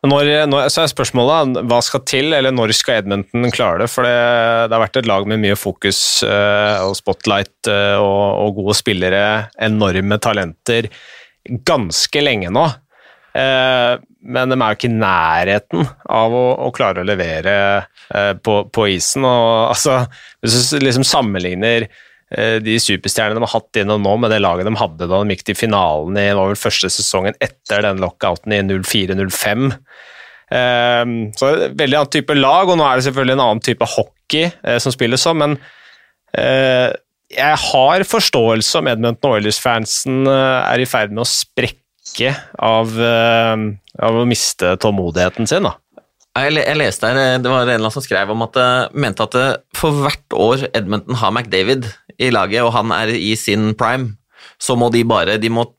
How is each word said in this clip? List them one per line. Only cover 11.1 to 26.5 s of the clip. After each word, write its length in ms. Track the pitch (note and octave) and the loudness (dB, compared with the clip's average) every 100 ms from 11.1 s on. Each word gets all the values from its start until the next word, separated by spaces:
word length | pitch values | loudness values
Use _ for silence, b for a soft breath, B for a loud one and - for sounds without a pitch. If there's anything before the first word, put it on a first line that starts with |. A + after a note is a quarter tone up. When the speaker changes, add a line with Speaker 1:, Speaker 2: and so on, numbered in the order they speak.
| B B B - B2 - | B B B -10 -6 -2
Speaker 1:
ganske 520 | D3+ F#2+ - - D3 | 0 0 -4 -2 0
lenge 240 | D3 A2+ F2+ | 0 0 -2
nå. 160 | G#2+ D#3+ B2 _ b b b b - | 0 0 -2 _ b b b b -2
Eh, 580 | C3+ C3 C3 B2+ A#2+ B2 _ _ | 0 2 2 2 2 0 _ _
men 320 | - B2+ B2+ | -6 -2 0
de 60 | C3 | 2
er 160 | A2+ | 0
jo 40 | G#2+ | 0
ikke 120 | B2 | -2
i 80 | A2 | 0
nærheten 920 | G#2 F2+ D#2+ E2 F2+ G#2 - E2+ C3+ - - | 2 2 2 0 2 0 -2 -4 -4 -6 -4
av 240 | A2 A2+ | 0 2
å, 120 | B2 B2+ B2+ | 2 0 0
å 80 | A#2+ | -4
klare 280 | - A#2 F2+ | -2 -2 0
å 80 | F3+ | -2
levere, 460 | G2+ E3+ D#2+ F#3 G3+ G3 G3+ F#3+ B B | -2 -2 -2 0 2 2 0 -2 B B
eh, 240 | G#2 G2+ F#2+ | -2 -2 -2
på, 220 | - G#2 G2+ | 0 0 0
på 200 | - G#2 | 0 0
isen. 360 | F#2 - C#3 | 0 -2 -2
Og, 440 | C3 B2 A2+ A2+ A#2 | 0 2 2 2 2
altså, 320 | A#2+ D#3 C3 B2 B B B | 0 0 0 -2 B B B
hvis 160 | A#2 A#2 | -2 0
du 40 | |
s-, 180 | B2 D3+ | 0 0
liksom 240 | C3+ B2 C3 | 0 2 2
sammenligner, 800 | D#3 A#2 F#2+ F2+ F2+ A2 A#2 G#2+ b b b b | 0 0 -2 -4 -2 0 0 -2 b b b b
eh, 240 | - A2+ A2 | -4 -2 0
de 140 | A2 A2+ | 0 -2
superstjernene 640 | - F#3 - - G#2+ A2 | 0 -2 -2 -2 -2 -2
de 60 | A2+ | -2
har 80 | |
hatt 260 | A2+ - A2+ | -4 -4 -2
gjennom 220 | G2+ G#2+ | 0 0
nå 80 | G2 G#2+ | 2 2
med 140 | A#2+ | 2
det 80 | G#2+ | 2
laget 260 | G2 F2 G2 | 2 0 -2
de 60 | A2 | -2
hadde 320 | G#2 D#2+ F2 | -4 -4 -2
da 140 | F#2+ | 0
de 100 | G#2 F#2+ | 0 -2
gikk 100 | - | -4
til 80 | G2 | -2
finalen 560 | A2+ G2+ F2 D2+ D#2+ G2+ | 0 2 2 0 -2 0
i, 80 | G2+ | 0
det 80 | G2+ | 2
var 140 | F#2+ | 0